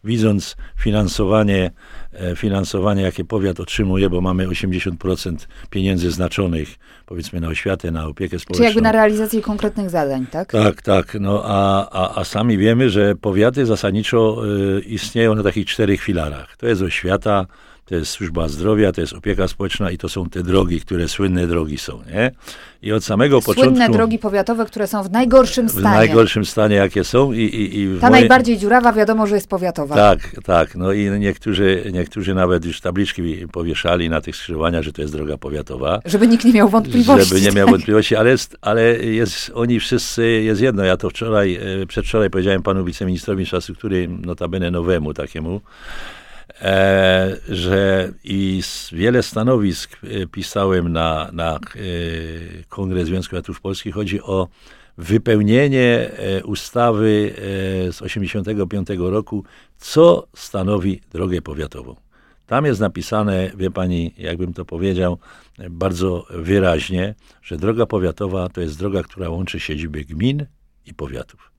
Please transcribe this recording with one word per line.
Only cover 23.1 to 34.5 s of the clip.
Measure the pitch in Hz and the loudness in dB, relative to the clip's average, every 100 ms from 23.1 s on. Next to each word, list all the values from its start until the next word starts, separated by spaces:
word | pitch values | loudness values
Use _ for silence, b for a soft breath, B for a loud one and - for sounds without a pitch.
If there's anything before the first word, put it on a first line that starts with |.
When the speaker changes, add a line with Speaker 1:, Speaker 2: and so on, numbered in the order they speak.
| 104 143 131 | 0 4 4
Speaker 2:
Słynne | 110 160 | 4 4
Speaker 1:
początku | 262 254 233 | 4 6 4
Speaker 2:
drogi | 220 226 220 | 4 2 0
powiatowe, | 220 196 196 233 | -2 -2 0 -2
które | 220 214 202 | -4 -4 -4
są | 214 | -4
w | 190 | -2
najgorszym | 220 254 262 254 - 226 | 0 6 6 6 0 -2
Speaker 1:
w | |
Speaker 2:
stanie. | 104 104 | 2 4
Speaker 1:
najgorszym | 104 110 110 110 110 | 6 6 6 6 4
stanie, | 98 - 107 | -2 2 4
jakie | 101 98 101 | 4 4 0
są | 87 123 139 | 0 2 2
i, | 113 | 2
i, | 110 113 104 104 | -2 -2 -4 -2
i | 98 | -2
w | 92 | 2
Speaker 2:
Ta | 247 | 6
Speaker 1:
moje- | 262 | 6
Speaker 2:
najbardziej | 233 254 240 214 | 8 6 6 0
dziurawa, | 202 247 240 | 4 4 4
wiadomo, | 220 208 220 208 | 4 2 2 2
że | |
jest | 202 - | 0 -2
powiatowa. | 190 180 165 143 | -4 -4 -4 0
Speaker 1:
Tak, | 139 104 85 - - | 6 6 6 -2 -10
tak. | - 87 80 | 0 2 2
No | - 92 | -2 -2
i | 101 101 101 | 0 0 0
niektórzy, | 101 95 110 92 98 95 104 | -2 -2 -4 2 2 2 -2
niektórzy | 90 85 107 92 | -4 -4 -4 -2
nawet | 95 90 90 | 0 2 2
już | 82 - | -2 -6
tabliczki | 90 90 98 - 85 90 87 | -4 -2 -2 -2 -6 -6 -8
powieszali | 87 82 82 87 87 82 | -6 -4 -2 0 0 0
na | 80 | -2
tych | 82 | -4
skrzyżowaniach, | - - | -12 -10